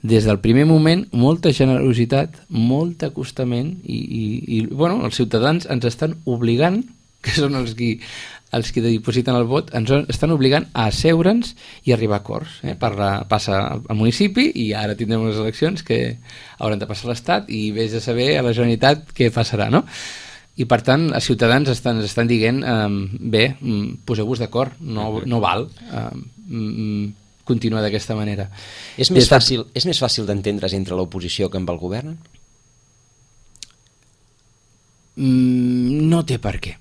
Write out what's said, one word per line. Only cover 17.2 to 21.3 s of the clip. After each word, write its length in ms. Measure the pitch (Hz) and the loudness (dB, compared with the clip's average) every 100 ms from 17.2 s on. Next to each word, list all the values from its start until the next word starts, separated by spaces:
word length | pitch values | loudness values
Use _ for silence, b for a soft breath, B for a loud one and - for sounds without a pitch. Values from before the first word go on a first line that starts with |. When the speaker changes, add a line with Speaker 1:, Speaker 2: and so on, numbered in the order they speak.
| - 190 202 | -2 -2 -2
Speaker 1:
i 220 | 110 107 | -6 -4
vés 240 | 104 113 113 | -2 -4 -4
a 60 | 123 | -2
saber 300 | 120 131 151 | 0 2 2
a 80 | 123 | 0
la 80 | |
Generalitat 560 | 113 120 113 135 147 - - | 2 2 4 4 2 -2 0
què 140 | 123 | 2
passarà, 380 | 117 110 104 104 | 2 0 0 2
no? 80 | 135 - B B B B B B - | 2 0 B B B B B B -6
I, 100 | 123 | 2
per 140 | 120 | 2
tant, 280 | 117 135 165 | 4 2 2
els 160 | 120 | 0
ciutadans 420 | - | 0